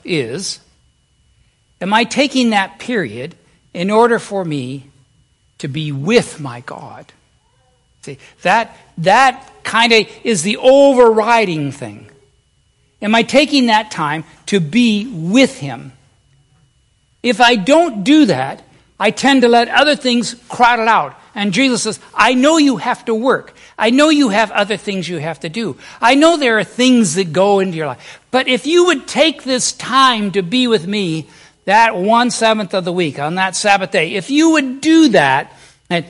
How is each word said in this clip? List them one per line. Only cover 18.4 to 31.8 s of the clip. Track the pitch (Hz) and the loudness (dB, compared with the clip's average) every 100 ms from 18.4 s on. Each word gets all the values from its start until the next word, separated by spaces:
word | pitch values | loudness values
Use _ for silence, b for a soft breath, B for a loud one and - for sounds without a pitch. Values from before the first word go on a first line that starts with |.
| 135 - - b b - | -4 -10 -20 b b -4
I | 202 | -4
tend | 202 262 277 | 0 2 4
to | 240 | 4
let | 233 233 | 4 2
other | 240 294 285 | 2 2 0
things | 254 240 226 - - | -2 -2 -4 -10 -10
crowd | - 240 240 | 0 2 2
it | 220 | 2
out. | 208 143 - b - | 0 0 -10 b -6
And | 202 | -4
Jesus | 180 269 226 | 0 0 0
says, | 220 190 B | -4 -10 B
"I | - 214 | 0 2
know | 254 269 330 | 4 2 4
you | 285 220 | 2 0
have | 240 247 - | -4 -6 -4
to | |
work. | 220 262 185 - - b b | -4 0 -2 -4 -20 b b
I | 220 | 0
know | 254 302 | 2 4
you | 294 269 | 4 2
have | 202 220 | 0 -2
other | 214 202 208 | -2 -2 -4
things | - 190 165 | -6 -8 -6
you | 175 | -8
have | 151 156 | -8 -10
to | 165 | -10
do. | 160 214 127 B B | -8 -8 -10 B B
I | 226 277 | 2 4
know | 320 339 | 4 2
there | 262 220 | 0 0
are | |
things | 190 - 247 247 202 160 | -2 0 2 4 2 -2
that | 190 | -4
go | 151 196 196 | 0 2 2
into | 190 160 | 0 -4
your | 151 | -8
life. | 123 - - _ | -10 -16 -20 _
But | 254 262 | -4 -2
if | 254 277 | -2 0
you | 349 359 | 0 2
would | 302 - | 0 -4
take | - 320 - | -2 -2 -2
this | 254 254 - | -6 -4 -4
time | - - 254 269 226 208 | -8 -4 2 2 2 -4
to | 190 | -4
be | 175 247 247 | -2 -2 0
with | 214 165 | 0 -2
me | 208 185 160 - b b b - | -6 -4 -6 -10 b b b 0
that | 208 | 2